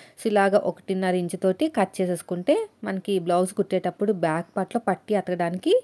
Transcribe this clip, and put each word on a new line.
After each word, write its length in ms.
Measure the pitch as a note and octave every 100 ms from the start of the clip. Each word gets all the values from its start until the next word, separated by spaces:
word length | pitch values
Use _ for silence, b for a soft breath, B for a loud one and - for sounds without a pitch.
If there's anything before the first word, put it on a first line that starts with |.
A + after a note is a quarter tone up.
| B B
So, 100 | A3+
ఇలాగ 280 | G#3 G3 G3
ఒకటిన్నర 520 | - E3+ - F#3+ F#3 F3+
ఇంచుతోటి 500 | F3 F#3 F#3+ F#3 D#4
కట్ 240 | D#4 F#3+
చేసేసుకుంటే 600 | - F3+ F3 - F3+ F3+ F#4 G#4+ -
మనకి 300 | G#3+ F#3+ - F#3+
బ్లౌజ్ 320 | E3+ F3 F#3
కుట్టేటప్పుడు 580 | - G3 F#3 F3+ - G#3 G3
బ్యాక్ 300 | E3 D#3+ E3+
పార్ట్‌లో 280 | - F#3 A#3+
పట్టి 320 | A#3 F3+ - G#3
అతకడానికి 580 | F3+ F3+ E3+ F3+ D4+ G#4